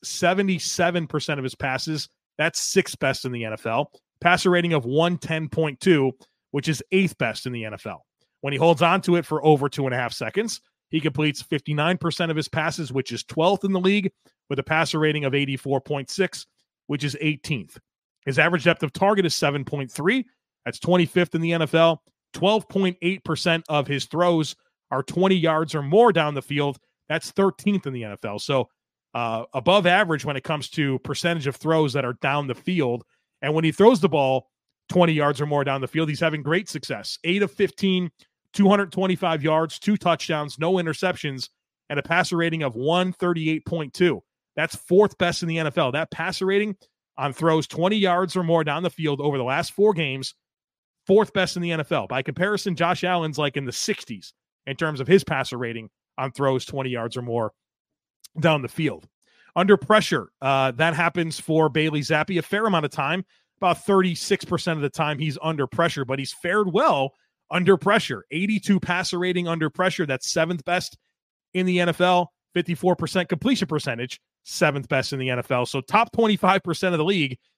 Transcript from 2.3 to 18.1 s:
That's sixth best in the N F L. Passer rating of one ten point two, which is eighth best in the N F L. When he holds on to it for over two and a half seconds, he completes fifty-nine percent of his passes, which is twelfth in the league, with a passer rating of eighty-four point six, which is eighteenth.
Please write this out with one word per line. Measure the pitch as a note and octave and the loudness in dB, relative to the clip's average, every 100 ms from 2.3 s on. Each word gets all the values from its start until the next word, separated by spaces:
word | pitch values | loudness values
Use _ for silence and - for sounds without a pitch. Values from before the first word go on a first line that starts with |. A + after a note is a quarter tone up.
| - | -4
That's | D#3+ - | -2 -2
sixth | - F#3+ - - | 0 0 0 -2
best | C3+ B2+ | -2 -2
in | B2+ | -6
the | A#2+ | -6
N | A2 | -8
F | A2 A2+ | -6 -4
L. | A#2 D3+ _ _ _ | -2 -4 _ _ _
Passer | E3+ F3+ F#3+ | 4 4 4
rating | F3 E3+ | 2 2
of | D#3 | 0
one | A#2+ C#3+ F3 F3 | 0 0 2 0
ten | - D#3+ D#3 | -4 -6 -4
point | D#3+ D3+ C3 | -2 -2 0
two, | F#3+ D#3 C3+ - _ _ _ | 4 4 4 -2 _ _ _
which | C#3+ D#3+ | -4 -2
is | C#3+ - | -4 0
eighth | F#3+ F3+ - | 0 0 0
best | A#2+ - B2+ | -4 -4 -8
in | |
the | A#2+ | -8
N | A2 | -10
F | G#2 | -12
L. | G#2+ E2 _ _ _ _ | -12 -14 _ _ _ _
When | C#3 | -6
he | C3+ | 2
holds | E3 D#3 | 4 6
on | E3+ F#3 | 4 2
to | - E3+ | 2 0
it | - | 0
for | D3+ | 2
over | D#3 C#3+ C#3 | 6 6 4
two | - C3+ | -2 -4
and | |
a | B2 | -2
half | A#2 | -4
seconds, | - A2+ G3 A3+ - _ _ - | -6 -4 -4 -4 -8 _ _ -6
he | D#3 | -2
completes | D#3 C#3+ D3+ C#3+ | -2 0 -2 -2
fifty-nine | - D3+ - D3 D#3+ F#3 | -6 -6 -4 -2 0 0
percent | E3 - E3 | -2 -2 -2
of | D#3 | -2
his | - | -2
passes, | D#3+ D#3 E3+ C#3 | -2 -2 -4 -4
which | C3 C3 | -4 -4
is | A#2 | -8
twelfth | - D#3+ E3+ G3 | -6 2 2 2
in | G3 | 0
the | F#3 | 0
league, | F#3+ G#3 F#3+ _ _ _ - | 2 2 0 _ _ _ -8
with | C#3 | -6
a | |
passer | - D#3+ D#3+ D#3 | 0 0 0 0
rating | D#3 D3+ | 0 0
of | C#3 | 0
eighty-four | C#3 C#3 C3+ C3+ C3+ | 0 -2 -4 -2 -4
point | - C#3+ C3 | -2 -8 -6
six, | - F3+ - - _ _ _ - | -4 -4 -4 -18 _ _ _ -8
which | C#3+ | -4
is | C#3+ C#3+ | -4 -2
eighteenth. | D#3 D3+ - C3 E2+ - _ _ _ | -2 -2 -4 -6 -6 -20 _ _ _